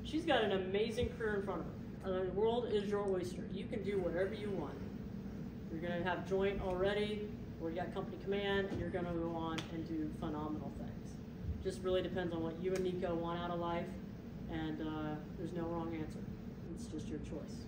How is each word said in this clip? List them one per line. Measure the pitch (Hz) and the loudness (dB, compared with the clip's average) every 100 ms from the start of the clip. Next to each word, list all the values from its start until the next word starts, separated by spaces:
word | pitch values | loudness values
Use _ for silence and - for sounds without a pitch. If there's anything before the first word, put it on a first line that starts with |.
She's | - 311 330 | 0 0 4
got | 262 | 6
an | 208 | 6
amazing | 190 185 202 233 233 240 - | 4 4 2 2 2 0 2
career | 220 202 | 0 2
in | |
front | 196 175 | 0 -2
of | 151 | -4
her. | - - - | -6 -8 -4
Uh, | 196 185 | 0 2
the | 185 | 2
world | 185 220 240 208 | 4 4 4 4
is | 208 196 | 2 4
your | 202 202 | 2 4
oyster. | 185 170 - - | 2 0 -4 -4
You | 190 | -4
can | - 233 | -2 -2
do | 190 202 | 2 2
whatever | 175 160 196 | 4 4 2
you | 214 208 | 2 0
want. | 185 143 - - - - - - - - - - | 0 -2 -4 -6 -6 -6 -6 -6 -6 -6 -6 -6
You're | 160 | -4
gonna | 175 175 | 0 0
have | 180 170 - | 2 0 2
joint | 190 196 196 | 4 4 4
already, | 190 180 196 202 208 208 208 - - - | 0 4 4 4 2 0 -2 -6 -8 -4
or | 165 | -2
you | 170 | 0
got | 170 | -2
company | 190 190 165 | -2 -4 -4
command, | 190 202 202 196 196 | 0 2 4 4 2
and | 180 | 0
you're | 175 | 0
gonna | 180 175 | 0 0
go | 170 165 165 | 0 0 0
on | 165 160 160 | 0 -2 -2
and | 165 160 | -4 -2
do | 160 151 - | 0 0 -2
phenomenal | 165 151 151 - - - | -2 -2 -2 -2 -4 -4
things. | - - - - - - - - | -6 -6 -8 -8 -8 -4 -2 0
Just | 190 185 | 0 0
really | 185 185 | 2 4
depends | 175 185 170 | 4 0 0
on | 165 | 2
what | 160 160 | 0 0
you | 185 | 0
and | 185 | 2
Nico | 185 180 180 | 2 2 2
want | 165 170 170 | 2 2 0
out | 175 | 0
of | 175 | 0
life, | 170 170 175 - - - - - - | 2 0 -2 -6 -8 -8 -8 -6 -4
and, | 160 156 156 | -2 -2 0
uh, | 156 156 151 151 - - | -2 -2 -2 -4 -6 -4
there's | 165 | -2
no | 175 | -2
wrong | 165 170 165 | 0 0 -2
answer. | 160 151 - - - - - - | -2 -4 -4 -6 -6 -8 -8 -8
It's | - - | -6 -6
just | 156 - | -4 -4
your | 151 | -4
choice. | - - - 117 | -4 -6 -6 -6